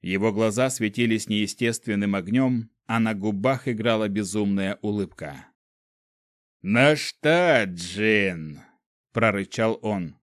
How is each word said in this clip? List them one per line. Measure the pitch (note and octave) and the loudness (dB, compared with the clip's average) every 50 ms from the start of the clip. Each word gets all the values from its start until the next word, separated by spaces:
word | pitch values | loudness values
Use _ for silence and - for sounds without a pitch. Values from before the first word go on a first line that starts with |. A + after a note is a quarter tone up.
Его | - F2 F#2+ F#2+ G2+ A2+ | -4 -2 -2 0 0 0
глаза | G2 G#2 A2+ A2 G2+ A#2+ B2+ C3 | 0 2 0 0 2 0 0 0
светились | - - A2+ G#2+ G2+ A#2+ A#2+ A#2 A2 G#2+ - - | 0 -2 -2 -2 0 0 2 2 2 0 0 -2
неестественным | G#2+ G#2 G#2+ G2 - - A#2+ A#2 A2+ - _ A#2 G#2 G2+ G2+ G2+ G2 | 0 0 0 -2 -2 -2 -2 -2 -2 -2 _ -2 -2 0 0 0 -2
огнем, | G2 F2 F#2 A2+ B2+ C3 B2+ B2+ A#2 A#2 A2+ _ _ _ | -2 -2 0 0 0 2 2 0 -2 -4 -8 _ _ _
а | - A2+ A#2 | -4 0 0
на | A2+ A2 A2 | 0 0 -2
губах | G2 G2 G#2+ G#2 F#2+ G2+ C3 C3+ B2 - | -2 -2 -2 -2 0 0 0 0 0 -2
играла | C3 A#2+ G#2+ G#2+ A#2+ A2+ A2 A2 | -6 -4 0 0 0 2 2 0
безумная | G#2 G2 G#2+ G#2 F2+ F#2+ G#2+ G#2 G2+ G2 G2 F#2+ F#2+ G2+ - | -2 -2 -2 -4 -2 -2 -2 0 0 0 0 -2 -2 -4 -4
улыбка. | - G#2 G#2 G#2 G2 - - - E2+ D2 C#2+ - - _ _ _ _ _ _ _ _ _ _ _ _ _ _ _ _ _ _ _ _ _ _ _ | -4 -4 -2 -2 -4 -6 -8 -12 -12 -12 -12 -14 -18 _ _ _ _ _ _ _ _ _ _ _ _ _ _ _ _ _ _ _ _ _ _ _
«Ну | - F#2 G#2+ A#2+ C3+ D3 D#3 | -4 0 4 6 6 6 4
что, | D3 - - - _ - D3+ D#3+ F3 F3+ E3+ D3+ A#2+ G#2 | 2 -2 -10 -10 _ 2 2 4 4 4 4 4 4 2
Джин?» | F#2+ F2+ F2 F2 F2 F2+ G2+ G#2+ A2 G#2+ G#2 G2 F#2+ F2 E2 D#2 D#2 D2 C#2+ - _ _ _ _ _ _ _ _ _ _ | 0 -4 -8 -10 -8 -4 0 2 4 4 4 2 0 -2 -4 -10 -12 -14 -16 -20 _ _ _ _ _ _ _ _ _ _
прорычал | A2+ A2 A2 G2 G2+ G2 - - - A2+ A2 A2 - | 0 2 2 2 0 -6 -6 -2 -2 0 0 0 -2
он. | - G#2+ G#2 F#2+ F2 D#2 D2 _ _ | -4 -4 -4 -4 -4 -8 -10 _ _